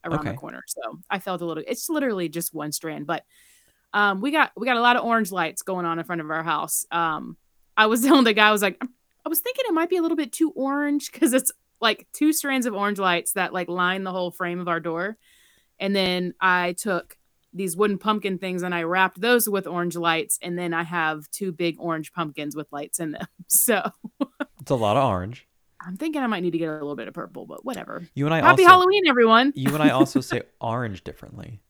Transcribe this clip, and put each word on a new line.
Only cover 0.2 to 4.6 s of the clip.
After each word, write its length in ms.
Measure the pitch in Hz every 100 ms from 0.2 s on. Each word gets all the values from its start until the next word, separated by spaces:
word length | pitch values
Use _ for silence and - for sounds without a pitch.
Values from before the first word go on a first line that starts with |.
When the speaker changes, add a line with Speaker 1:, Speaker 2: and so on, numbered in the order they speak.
| 151
Speaker 1:
the 60 |
Speaker 2:
Okay. 40 | 120
Speaker 1:
corner. 260 | - - -
So 320 | - 117 160 -
I 120 | 196
felt 200 | 196 180
a 60 | 170
little, 180 | 160 -
it's 220 | 254 -
literally 400 | 311 269 202 170
just 240 | 160 170
one 180 | 156 151
strand, 360 | 147 160 147 147
but, 180 | 160 _ _ _ _ _ _ _
um, 260 | 202 208 190
we 100 | 262
got, 220 | 311 269
we 80 | -